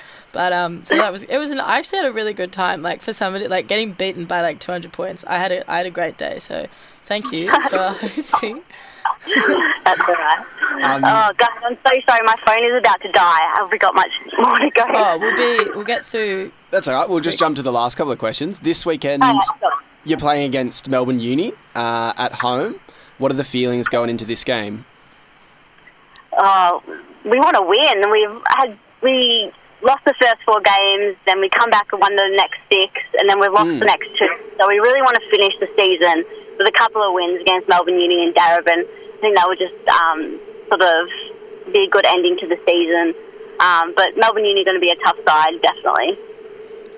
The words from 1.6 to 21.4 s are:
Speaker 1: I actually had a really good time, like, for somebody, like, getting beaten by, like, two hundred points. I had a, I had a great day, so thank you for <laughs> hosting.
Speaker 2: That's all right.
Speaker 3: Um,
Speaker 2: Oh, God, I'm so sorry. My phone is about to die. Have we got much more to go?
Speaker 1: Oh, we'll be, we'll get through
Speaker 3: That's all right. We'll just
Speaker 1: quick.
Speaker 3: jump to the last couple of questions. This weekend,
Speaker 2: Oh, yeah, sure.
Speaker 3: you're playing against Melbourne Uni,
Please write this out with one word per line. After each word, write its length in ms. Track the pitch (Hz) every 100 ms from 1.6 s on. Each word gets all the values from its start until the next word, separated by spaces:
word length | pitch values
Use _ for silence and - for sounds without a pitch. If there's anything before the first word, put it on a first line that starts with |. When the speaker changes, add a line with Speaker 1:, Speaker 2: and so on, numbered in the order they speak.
Speaker 1:
I 160 | - 240
actually 200 | - 392
had 80 | 285
a 60 |
really 200 | 220 214
good 200 | 208 180
time, 280 | 190 180 185
like, 200 | 170 165
for 100 | -
somebody, 360 | 214 196 196 202
like, 180 | 185 -
getting 260 | 208 220
beaten 320 | 175 190 175 170
by, 140 | 175
like, 200 | 170 151
two 100 | -
hundred 200 | 180 170
points. 320 | - 180 175 -
I 120 | 175
had 120 | 190
a, 180 | 180 -
I 80 | 165
had 80 | 180
a 40 |
great 260 | 175 165 -
day, 220 | 73 -
so 300 | - - - - - _
thank 280 | - 208 160
you 180 | 160 175 - -
for 100 | 190 190
<laughs> 120 | 190
hosting. 640 | 202 294 294 - 208 262 - - - - - - - 415 427 370 339 -
Speaker 2:
That's 160 | 185 - -
all 60 |
right. 300 | 170 156 165 - - - -
Speaker 3:
Um, 220 | 139 135
Speaker 2:
Oh, 260 | - 220 214 190
God, 140 | 233 -
I'm 120 | 233 247
so 80 | 269 262 269
sorry. 120 | 233
My 100 | 226 233 -
phone 180 | 220
is 140 | 240 247
about 220 | 220 190
to 80 | 196
die. 280 | 208 175 165 160 -
Have 140 | 190
we 80 | 220
got 160 | 196
much 160 | - 185 - - -
more 180 | 240 -
to 140 | 294
go? 140 | - 240
Speaker 1:
Oh, 300 | 247 208 165
we'll 180 | 208 -
be, 340 | 240 233 208
we'll 100 | 196
get 200 | 208 233
through 480 | - 226 214 190 190 - _
Speaker 3:
That's 180 | 190 143
all 60 |
right. 140 | 131 170
We'll 120 | 170
just 160 | 165 156
Speaker 1:
quick. 40 | 160
Speaker 3:
jump 100 | 139
to 60 |
the 100 | 131
last 240 | 120 120 -
couple 160 | 151
of 60 | 117
questions. 420 | 110 110 156 196
This 260 | 151 170 175
weekend, 360 | 160 143 143
Speaker 2:
Oh, 40 | 170
yeah, 80 | 175 - -
sure. 100 | 185 - - _
Speaker 3:
you're 140 | 151 151
playing 260 | 147 147
against 440 | 143 131 123 - 135
Melbourne 320 | 131 127 127
Uni, 320 | 117 135